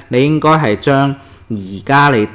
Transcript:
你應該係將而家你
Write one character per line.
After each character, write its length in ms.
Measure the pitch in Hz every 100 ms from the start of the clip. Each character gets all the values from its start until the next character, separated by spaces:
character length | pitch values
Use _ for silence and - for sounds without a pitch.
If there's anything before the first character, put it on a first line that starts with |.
| -
你 160 | 123
應 140 | 143 156
該 120 | 147
係 260 | 156 135 104
將 380 | - 135 139 135 - - -
而 240 | 107 95 98
家 240 | - 139 143
你 140 | 123 104